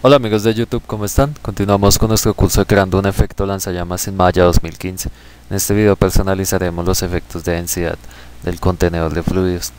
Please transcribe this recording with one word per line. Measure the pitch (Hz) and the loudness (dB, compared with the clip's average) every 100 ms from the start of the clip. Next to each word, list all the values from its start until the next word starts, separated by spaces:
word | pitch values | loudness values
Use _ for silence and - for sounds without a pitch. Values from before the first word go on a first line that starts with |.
Hola | 131 | 6
amigos | 139 113 107 | 4 4 0
de | 107 | 0
YouTube, | 110 117 120 - | 0 -2 -4 -6
¿cómo | 107 104 | -6 -2
están? | - 139 147 | 0 0 -2
Continuamos | - 98 98 101 101 - | -10 -4 2 4 4 4
con | 110 | 2
nuestro | 110 110 | 2 0
curso | - 92 - | 2 0 2
de | 98 | 2
creando | 101 95 92 | 2 4 0
un | 98 | 0
efecto | 95 101 - | 0 -2 -2
lanzallamas | 98 98 98 90 87 90 - | -4 -4 -6 -6 -6 -6 -6
en | 95 | 2
Maya | 90 90 | 2 4
dos | 87 82 | 4 4
mil | 82 82 | 0 -8
quince. | 90 92 - - - - - | -10 -8 -10 -12 -20 -20 -8
En | 101 | -6
este | - | -2
video | 101 107 98 | 2 2 4
personalizaremos | 95 - 95 95 95 95 90 85 87 | 2 2 0 -2 -2 -2 -2 -2 -2
los | 90 | -2
efectos | 90 87 - 87 | -2 -4 -6 -8
de | 80 | -4
densidad | 85 85 - 82 82 - - - - | -4 -4 -4 -4 -6 -12 -20 -20 -10
del | - 85 | -8 -2
contenedor | 92 90 87 82 82 | -2 0 -2 0 -2
de | 78 | -2
fluidos. | 80 90 92 90 - | -2 0 -2 -2 -8